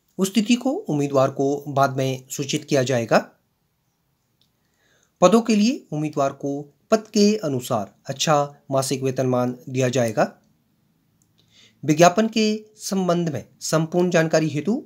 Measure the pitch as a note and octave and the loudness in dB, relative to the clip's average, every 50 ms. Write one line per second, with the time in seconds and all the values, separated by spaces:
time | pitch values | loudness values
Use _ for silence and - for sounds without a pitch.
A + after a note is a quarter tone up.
0 | _ _ _ - F#3+ F#3+ - A3+ G#3 - A#3+ B3 - C4 D4 G#4+ - - D3 C#3+ | _ _ _ -4 -4 0 0 0 2 2 0 0 0 -4 -4 -4 -4 -4 -2 -2
1 | C#3+ C#3 C#3 C3 C3+ C3 C3+ C#3 C3+ C#3 C#3+ C#3+ - D3 C3 C3+ C#3 C3 C3 C3+ | -2 0 2 2 2 2 0 0 0 0 -2 -4 -6 -4 0 0 0 0 0 -2
2 | C3 C3 C3 B2+ - - - - C#3 C3 D3+ D3 - - D3+ C3+ B2+ C3 C3 A#2 | -2 -2 -4 -6 -10 -12 -10 -10 -6 -6 -6 -6 -4 0 0 0 2 0 0 -2
3 | A2+ - D#3 A3 - - _ _ _ _ _ _ _ _ _ _ _ _ _ _ | 0 2 0 0 0 -2 _ _ _ _ _ _ _ _ _ _ _ _ _ _
4 | _ _ _ _ _ _ _ _ _ _ _ _ _ _ _ _ _ _ _ _ | _ _ _ _ _ _ _ _ _ _ _ _ _ _ _ _ _ _ _ _
5 | _ _ _ _ F3+ F3+ G#3+ A#3 A3+ - A3 G3+ G#3 A#3+ D4+ - - _ D#3 D3+ | _ _ _ _ 4 6 6 4 2 2 2 2 2 0 0 -4 -8 _ -6 -6
6 | D3+ D3 - D3 C#3 C3+ C3+ - - C#3 C#3+ C#3+ D3 - _ _ _ _ A3 G#3+ | -6 -4 -2 -2 -2 -2 -4 -6 -6 -6 -6 -6 -8 -12 _ _ _ _ 0 0
7 | G#3+ - - G#3 G#3 G#3 G#3+ G#3+ - D3 C3+ A#2+ - - B2+ G#2+ G2 - _ _ | 0 -2 2 2 4 4 2 0 -2 -4 -4 -4 -4 -4 -4 -4 -4 -8 _ _
8 | _ - C3 - - E3 D3+ C#3+ C#3+ C#3+ - _ _ - C3+ C3+ C3 - C#3+ B2+ | _ -12 -8 -4 0 2 2 2 0 -2 -6 _ _ -2 -2 -2 0 -2 -4 -2
9 | C3 C3+ C3 C3+ C3 B2+ B2+ B2 B2 B2 B2 - - C3+ B2+ C3 B2+ B2 A#2+ C3 | -2 -2 -2 -2 0 0 0 0 0 -2 -4 -8 -12 -6 -4 -2 -2 0 0 0
10 | A#2 A2+ G#2 D3 F#3 - - _ _ _ _ _ _ _ _ _ _ _ _ _ | 0 0 0 -2 -2 -2 -4 _ _ _ _ _ _ _ _ _ _ _ _ _
11 | _ _ _ _ _ _ _ _ _ _ _ _ - _ _ _ C#3 D3 D#3 D3 | _ _ _ _ _ _ _ _ _ _ _ _ -20 _ _ _ -2 0 4 6
12 | E3+ F3+ F3+ A3 A3 A3 - A3 G#3+ G#3+ G#3+ A3 - - _ - - - G3+ G3 | 6 6 6 2 0 0 0 0 0 0 0 -2 -6 -14 _ -14 -8 -4 -4 -2
13 | F#3 F3 E3+ F3 E3+ D#3+ C#3 G#2 - - _ _ - - D#3+ D#3+ D#3+ D#3 - F3 | 0 0 0 0 0 -2 -4 -6 -10 -12 _ _ -6 -2 0 0 0 0 0 0
14 | F3+ F3+ E3+ E3 D#3+ D#3+ E3 D#3+ D#3+ D3+ B2+ D3 C#3 F#3+ A#3 D4+ - | 0 2 2 2 2 2 2 0 0 0 -4 -4 -2 -2 -4 -4 -4